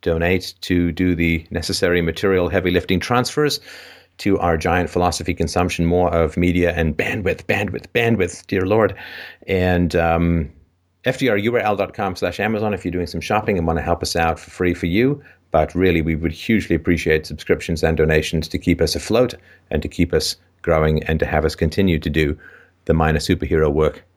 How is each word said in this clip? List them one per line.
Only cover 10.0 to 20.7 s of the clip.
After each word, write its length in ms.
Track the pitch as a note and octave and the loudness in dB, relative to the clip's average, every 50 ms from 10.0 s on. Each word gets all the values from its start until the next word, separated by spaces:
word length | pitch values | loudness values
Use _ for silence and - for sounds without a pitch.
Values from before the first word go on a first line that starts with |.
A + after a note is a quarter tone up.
| E2 E2 E2 E2+ E2+ E2+ E2+ E2+ D#2+ C#2+ - - _ _ _ _ _ _ _ _ - B2+ | 2 2 2 2 2 2 0 0 -2 -4 -10 -20 _ _ _ _ _ _ _ _ -4 -4
F 100 | B2+ - | -2 0
D 100 | B2+ B2 | 0 0
R 100 | G#2+ G2+ | 0 0
U 160 | G2+ A2+ A#2+ | 0 0 0
R 60 | A#2+ | 0
L 140 | G2 G#2+ G#2 | 0 0 0
dot 200 | F#2+ G2 F2+ - | 0 -2 -4 -4
com 200 | - G#2 F#2+ F2+ | -6 -6 -6 -4
slash 240 | - - F#2 F2+ - | -2 -4 -4 -2 -2
Amazon 360 | G2+ G#2+ A2 G#2 G#2+ G#2+ G2+ | -2 -2 -2 -2 -2 -4 -4
if 100 | - - | -4 -4
you're 80 | F#2 | -4
doing 140 | E2 F2+ F2 | -4 -4 -6
some 140 | E2 - E2 | -4 -6 -8
shopping 380 | D#2+ - G#2+ A2 A2+ - G#2 F2+ | -4 -2 -2 0 0 0 0 0
and 80 | E2 | 0
wanna 160 | E2 E2 E2 | 0 0 -2
help 200 | D2+ D#2+ E2+ - | 0 -2 -2 -2
us 120 | - - - | -2 -4 -2
out 240 | E2+ E2 E2 D#2+ - | 0 0 0 -2 -4
for 120 | - - | -8 -20
free 240 | - - F#2 F2+ F2 | -6 -2 0 0 0
for 120 | - - | 0 -2
you. 360 | E2+ E2+ G#2 A#2+ C3+ D3 D3 - - - _ _ _ | 0 2 2 2 2 0 -4 -8 -20 -20 _ _ _
But 240 | - D#2+ D#2 - - | 2 2 2 2 2
really, 280 | F2 F#2 F#2 E2+ E2+ | 2 2 4 4 2
we 120 | D2+ D#2+ E2 | 2 0 -2
would 180 | D2+ D#2+ E2 | 0 -2 -4
hugely 440 | D#2+ - - - A2+ G#2 - - E2+ | -4 -4 -2 0 0 0 2 0 -2
appreciate 500 | D#2+ - - F2 D#2+ - E2+ D#2 D#2 - | 0 2 0 0 0 2 2 2 2 0
subscriptions 560 | - D#2+ D2+ - - F2+ D2+ - - E2+ D#2 | -4 -12 -12 0 0 0 0 0 -4 -2 0
and 140 | E2 D#2+ D#2+ | 2 0 2
donations 520 | D#2 D#2 D#2 D#2 D#2 D2+ - - D#2+ D#2 - | 2 2 4 4 2 2 0 -2 -4 -4 -4
to 100 | - F2+ | -6 -4
keep 220 | - F#2 E2+ D#2 | 0 0 2 2
us 140 | E2 D#2+ - | 2 0 0
afloat 400 | - - - G#2 A#2 B2+ A#2 - - _ - - _ _ _ | -4 -4 0 2 2 2 0 -2 -10 _ -20 -20 _ _ _
and 100 | - D2+ | -6 -4
to 60 | D2+ D#2 | -4 -4
keep 240 | - - E2+ D#2+ | -2 -2 0 2
us 240 | - D#2 - - - _ _ _ _ _ | 2 0 0 -2 -8 _ _ _ _ _
growing 420 | - - | -2 0